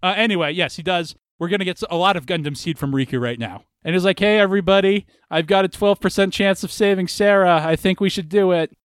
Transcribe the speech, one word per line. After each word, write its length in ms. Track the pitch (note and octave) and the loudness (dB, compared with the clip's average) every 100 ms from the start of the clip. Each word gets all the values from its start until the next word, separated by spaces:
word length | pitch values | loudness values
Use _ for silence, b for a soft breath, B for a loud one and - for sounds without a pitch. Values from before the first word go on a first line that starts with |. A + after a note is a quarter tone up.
Uh, 120 | F#3 G3+ | -4 0
anyway, 380 | A3+ F#3 D3+ | 0 0 -2
yes, 220 | E3+ D#3+ - | -2 -4 -4
he 80 | |
does. 320 | E3 F3+ D#3+ - _ - | -4 -4 -4 -12 _ -8
We're 100 | E3+ | -4
gonna 160 | G3 F#3 | -2 -4
get 120 | F3 | -6
s-, 120 | - | -4
a 80 | E3+ | 0
lot 180 | F#3 F#3 | 2 0
of 100 | C3 | -2
Gundam 300 | E3+ D3 C#3+ | -4 -4 -6
Seed 220 | E3+ D#3 | -6 -4
from 160 | C#3 | -2
Riku 260 | C3+ C3 B2+ | -2 -2 -4
right 200 | A#2+ A#2+ | -4 -6
now. 240 | A2 F2 _ _ D#3+ | -8 -10 _ _ -4
And 80 | |
he's 120 | F3+ F#3+ | 0 0
like, 140 | F3+ | 2
"Hey, 200 | G3+ G#3+ | 2 2
everybody, 680 | G3 G3+ F3+ G3 F#3+ G3+ - _ - | 2 0 2 2 4 0 -4 _ -4
I've 180 | D#3+ D#3+ | -4 2
got 180 | G3 F#3 | 2 2
a 20 | |
twelve 320 | - G3+ G3 | 0 0 2
percent 320 | F#3 - G3 | 0 0 0
chance 320 | - G3 F#3+ | 0 0 0
of 80 | F#3 | -4
saving 380 | - G3+ F#3+ F3+ | -2 0 0 -2
Sarah. 520 | - G3+ G3 F3+ E3 D#3+ | 0 2 4 4 2 2
I 100 | E3 | 0
think 240 | F#3+ F#3 | 0 0
we 100 | G3 | -2
should 200 | - D#3 | -2 -2
do 220 | G3+ F#3+ | 0 2
it." 180 | F3 D#3 _ | 2 -2 _